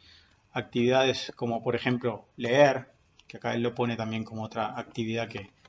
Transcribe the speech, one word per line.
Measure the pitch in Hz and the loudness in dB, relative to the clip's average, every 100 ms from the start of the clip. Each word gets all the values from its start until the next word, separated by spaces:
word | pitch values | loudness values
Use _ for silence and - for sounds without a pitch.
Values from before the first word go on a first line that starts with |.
| - - _ _ _ | -20 -20 _ _ _
Actividades | 127 - 123 120 131 131 117 - - | -6 -2 2 4 4 4 2 -6 -6
como, | 120 117 | -4 -2
por | 127 117 | -2 0
ejemplo, | 135 123 120 101 - - | 0 0 -2 -6 -12 -6
leer, | 120 131 143 131 - _ _ - _ | 2 6 6 6 -6 _ _ -20 _
que | - | -8
acá | 120 117 | -4 -2
él | |
lo | 120 | -2
pone | 117 120 113 | 0 -2 -2
también | 110 110 | -4 -4
como | 110 110 | -6 -8
otra | 110 117 104 123 | -8 -4 -4 -6
actividad | 113 - 113 113 113 | -8 -6 -4 -4 -4
que | 104 98 _ | -10 -14 _